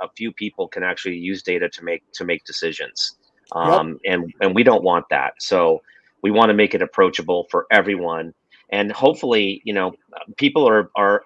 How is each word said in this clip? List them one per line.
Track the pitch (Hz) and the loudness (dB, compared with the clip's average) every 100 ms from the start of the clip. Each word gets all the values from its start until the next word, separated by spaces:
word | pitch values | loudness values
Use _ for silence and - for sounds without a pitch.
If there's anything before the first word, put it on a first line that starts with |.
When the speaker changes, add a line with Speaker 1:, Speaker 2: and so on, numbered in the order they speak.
Speaker 1:
a | 90 - | -12 -10
few | 113 | -10
people | - 104 - 87 | -8 -10 -8 -8
can | - | -4
actually | 90 87 95 87 | -6 -4 -8 -8
use | 87 98 | -8 -6
data | - 90 87 | -4 -4 -4
to | - | -6
make, | 85 85 - | -8 -8 -8
to | - 87 | -12 -6
make | 82 | -6
decisions. | - - 82 78 67 - - - _ _ _ 82 | -6 -8 -6 -6 -12 -6 -8 -8 _ _ _ -2
Speaker 2:
Yep. | 85 | 2
Speaker 1:
Um, | 85 113 80 95 | 2 0 -6 -4
and, | 90 85 - | -4 -4 -2
and | 98 | 0
we | 95 | 4
don't | 120 110 | 4 4
want | 90 87 - | 2 0 0
that. | 73 67 - | -2 -2 -6
So | - 92 85 80 - _ _ _ | -2 2 2 0 -4 _ _ _
we | 101 | 0
wanna | 104 113 | 4 4
make | 104 104 | 4 2
it | 98 | 0
approachable | 92 - 92 - 85 87 - | -2 2 2 2 -2 -4 -2
for | 90 - | -4 2
everyone. | 107 98 95 85 82 82 - _ _ _ | 2 2 -2 -4 -6 -8 -14 _ _ _
And | 101 104 | -2 -2
hopefully, | - 135 160 135 113 98 98 | 2 2 2 0 2 0 -4
you | 110 | -4
know, | 101 92 - _ - - 104 | -2 -2 -6 _ -18 -16 -2
people | 143 147 135 | 0 4 4
are, | 107 95 101 | 4 2 0
are, | 101 104 | 2 2